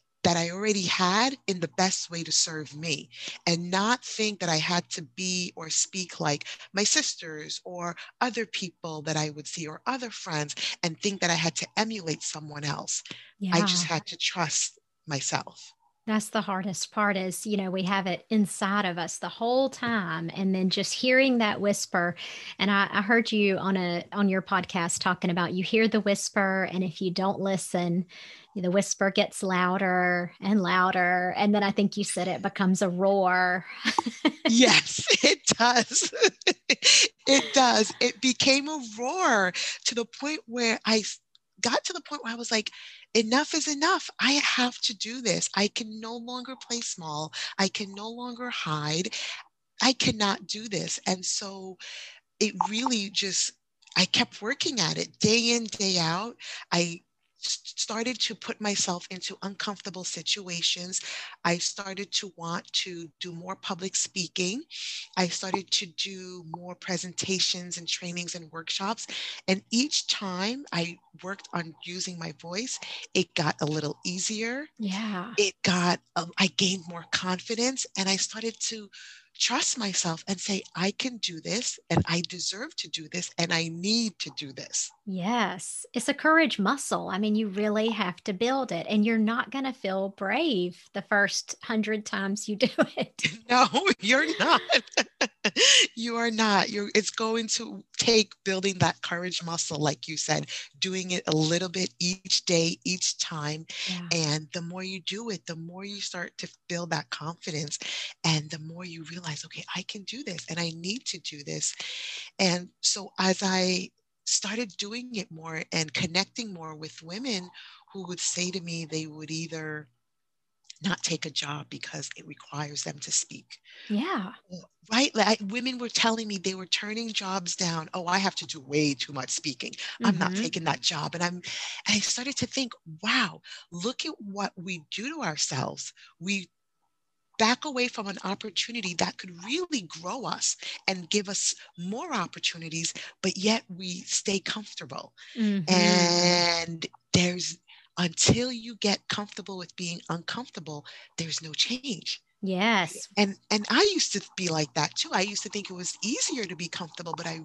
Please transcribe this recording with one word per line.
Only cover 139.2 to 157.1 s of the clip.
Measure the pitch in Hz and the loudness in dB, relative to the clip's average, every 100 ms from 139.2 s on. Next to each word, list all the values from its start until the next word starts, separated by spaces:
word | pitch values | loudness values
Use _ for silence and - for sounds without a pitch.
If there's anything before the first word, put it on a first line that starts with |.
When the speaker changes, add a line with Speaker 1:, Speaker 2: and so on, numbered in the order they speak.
| 185 170 | -14 -12
Speaker 1:
really | 196 311 349 277 | -4 -4 -2 -4
grow | 160 160 175 254 180 | -4 -10 -8 -6 -4
us | - - - - - - | -2 -2 -2 -8 -4 -4
and | 185 165 | -4 0
give | 208 196 | -2 0
us | 190 - - - - | -2 -2 -2 -10 -10
more | 180 233 349 | -6 -6 -4
opportunities, | 240 165 180 - 170 160 165 165 - - - | -4 -4 -4 -4 -4 -8 -4 -4 -6 -14 -4
but | 190 185 | -4 0
yet | 208 226 - | 2 2 -2
we | 175 185 180 | -12 -8 -10
stay | - - - 196 | -4 -2 0 -2
comfortable. | - 220 208 - 143 - - _ - 240 | -2 -8 -8 -14 -12 -12 -14 _ -14 -2
Speaker 2:
Mm-hmm. | 208 202 160 | 0 2 4
Speaker 1:
And | 185 175 180 175 175 175 175 175 170 165 165 165 - - | 6 8 6 6 6 6 6 4 2 -2 -6 -10 -12 0
there's, | 175 180 180 - 165 _ - _ - | 4 4 0 -6 -8 _ -20 _ -2
until | 175 165 - 226 254 | -2 2 4 4 2
you | 233 226 220 | -4 -10 -2
get | 208 190 - | 0 0 -2
comfortable | - 208 - 190 185 | -6 -4 -10 -12 -12
with | 175 - | -12 -8
being | 175 175 - | -8 -8 -6
uncomfortable, | 170 - 233 254 202 156 147 - - - - | -6 -6 -10 -10 -12 -10 -12 -12 -20 -14 -8
there's | 165 - | -6 -6
no | 160 | -6
change. | 151 - 254 277 202 - - _ - | -2 -2 -2 -6 -8 -6 -10 _ -8
Speaker 2:
Yes. | 190 185 220 208 165 - - - | -4 2 2 2 0 -6 -6 2
Speaker 1:
And, | 202 190 - | 2 0 -2
and | 214 208 | -2 2
I | 247 415 | 4 4
used | 359 - | 4 0
to | 202 - - | -2 -6 -4
be | 175 | -2
like | 160 147 | 0 0
that | 160 147 | 0 0
too. | - 320 | -2 0
I | 233 | 0
used | 202 202 | 0 -2
to | 202 | -6
think | 208 190 | -8 -8
it | |
was | 180 175 - | -8 -8 -4
easier | 202 330 - 269 | -4 -2 -2 -2
to | 185 165 | -6 -6
be | 170 | -8
comfortable, | - 170 - 170 | -8 -8 -10 -10